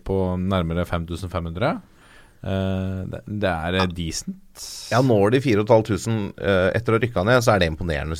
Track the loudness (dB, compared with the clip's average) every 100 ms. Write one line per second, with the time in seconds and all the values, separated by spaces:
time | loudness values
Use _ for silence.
0 | -2 0 0 -2 0 0 0 -2 -2 -4
1 | -4 -8 -6 -6 -6 -2 -2 -4 -10 _
2 | -20 -20 -20 -12 -4 -2 -2 -2 -4 -6
3 | -8 -10 -8 -2 -2 0 -2 0 0 -2
4 | -6 -6 -10 -14 -16 -18 -16 -14 -2 2
5 | 4 4 4 4 2 2 4 4 4 -2
6 | -2 -2 -4 -4 0 2 2 0 0 0
7 | 0 0 4 4 4 4 2 0 -2 -2
8 | -4